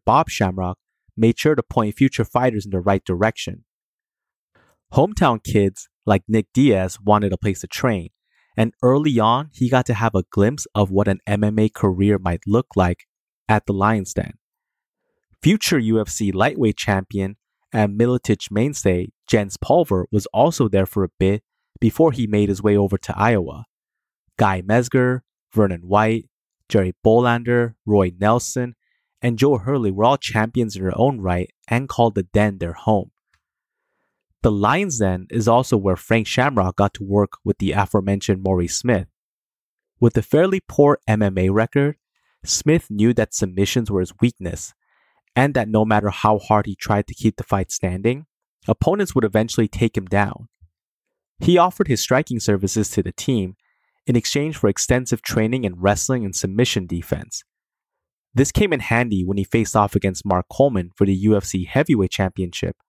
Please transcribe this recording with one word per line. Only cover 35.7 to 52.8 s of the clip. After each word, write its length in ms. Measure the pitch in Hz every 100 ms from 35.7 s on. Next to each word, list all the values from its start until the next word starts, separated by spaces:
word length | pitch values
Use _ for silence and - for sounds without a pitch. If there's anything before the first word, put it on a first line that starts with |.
| 113
where 220 | 98 90
Frank 280 | - 113 104
Shamrock 520 | - 135 123 92 90
got 160 | 101
to 100 | -
work 300 | 98 101 101 -
with 140 | 101 -
the 160 | 95
aforementioned 680 | 101 98 104 98 98 - 95
Maurice 360 | 95 92 87 -
Smith. 300 | 123 104 95 _ _ _ _ _ _ _ _ _
With 160 | 120 120
a 60 |
fairly 400 | - 151 190 190 -
poor 340 | - 143 143 -
M 160 | 107
M 160 | 104 95
A 120 | 92
record, 480 | 101 113 143 143 147 _ _ _ _ -
Smith 440 | - 143 165 -
knew 240 | 104 110 120
that 180 | 110
submissions 580 | - 98 90 101 127 107
were 80 | 98
his 140 | 90 -
weakness, 520 | 123 - 90 82 - - _ _ _ _ _ -
and 180 | 139
that 140 | 131 107
no 160 | 110
matter 260 | 110 107 104
how 300 | - 107 107
hard 260 | - 107 104
he 100 | 95
tried 320 | - 104 -
to 60 |
keep 220 | - 110 -
the 80 |
fight 300 | - 98 92
standing, 520 | - 95 92 104 135 156 _ _ _ -
opponents 440 | 113 - 196 190
would 120 | 131 110
eventually 420 | 107 113 - 110
take 300 | - 117 -
him 80 | 92
down. 420 | 101 101 - 110 _ _ _ _ _ _ _ _ -
He 180 | - 175
offered 320 | 180 - 180
his 100 | 120
striking 400 | - 131 156 117
services 500 | - 98 95 110